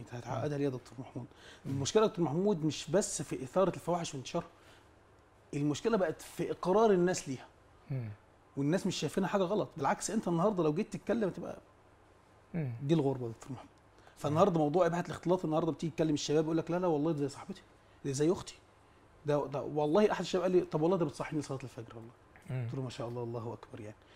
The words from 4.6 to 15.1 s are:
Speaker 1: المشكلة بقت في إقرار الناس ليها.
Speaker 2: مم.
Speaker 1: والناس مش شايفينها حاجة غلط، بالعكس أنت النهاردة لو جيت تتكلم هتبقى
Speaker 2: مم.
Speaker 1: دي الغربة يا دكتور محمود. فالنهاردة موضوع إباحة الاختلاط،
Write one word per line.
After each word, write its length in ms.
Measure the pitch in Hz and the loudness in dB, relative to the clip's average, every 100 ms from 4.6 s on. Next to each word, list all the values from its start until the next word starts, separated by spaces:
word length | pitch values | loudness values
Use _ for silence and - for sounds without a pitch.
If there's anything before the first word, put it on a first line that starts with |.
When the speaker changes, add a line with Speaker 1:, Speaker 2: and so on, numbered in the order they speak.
| - - - - - - - _ - | -20 -20 -20 -20 -20 -20 -20 _ -10
Speaker 1:
المشكلة 440 | 143 147 143 226 220 | -2 -2 0 0 2
بقت 240 | 175 160 | 2 -2
في 300 | - - 175 | -12 -6 -4
إقرار 400 | 160 175 196 226 | -2 2 6 6
الناس 380 | 190 175 175 - | 6 4 2 -4
ليها. 160 | 127 - - - - - | -8 -10 -20 -20 -20 -8
Speaker 2:
مم. 180 | 135 113 104 - _ - - | -6 -6 -12 -20 _ -12 -4
Speaker 1:
والناس 300 | 143 185 190 | 0 0 0
مش 80 | 165 | -2
شايفينها 340 | 151 - 190 | -2 -2 0
حاجة 140 | 208 | 0
غلط، 260 | 175 208 139 - | 0 0 -2 -2
بالعكس 340 | 143 202 - | -2 0 -2
أنت 160 | 220 - | -2 0
النهاردة 360 | 170 196 185 | 2 2 4
لو 100 | 160 | 2
جيت 200 | 151 - | 0 -4
تتكلم 360 | - - 226 196 | -6 -2 0 0
هتبقى 280 | 165 - - - _ - _ _ _ _ - - | -4 -10 -12 -16 _ -20 _ _ _ _ -20 -8
Speaker 2:
مم. 180 | 175 143 117 | -4 -4 -4
Speaker 1:
دي 100 | 143 | 2
الغربة 320 | 165 139 131 120 | 4 4 0 -6
يا 60 | |
دكتور 200 | 113 - | -8 -12
محمود. 180 | 123 - - - - - - | -12 -14 -20 -20 -20 -20 -6
فالنهاردة 420 | 151 151 190 165 | 0 6 6 6
موضوع 260 | 147 165 170 | 4 4 2
إباحة 180 | 170 | 2
الاختلاط، 400 | 170 | -4